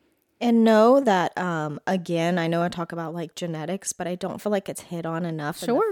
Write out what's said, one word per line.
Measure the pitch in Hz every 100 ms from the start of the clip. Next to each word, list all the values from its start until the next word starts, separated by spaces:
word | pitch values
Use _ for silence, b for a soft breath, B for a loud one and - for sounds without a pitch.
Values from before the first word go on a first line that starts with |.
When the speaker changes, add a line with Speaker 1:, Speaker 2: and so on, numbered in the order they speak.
| _ _ _ -
Speaker 1:
And | 240 233
know | 226 214 226 277
that, | 254 185 160 -
um, | 180 160 151 147 -
again, | 190 170 170 165 175
I | 165
know | 170
I | 175
talk | 175 165
about, | 170 165
like, | 170 165 -
genetics, | 175 156 151 196 -
but | - 175
I | 180
don't | 185 -
feel | 208
like | 202 196
it's | 147
hit | - 170 165
on | 165 175
enough | 160 147 -
in | -
Speaker 2:
Sure. | 262 440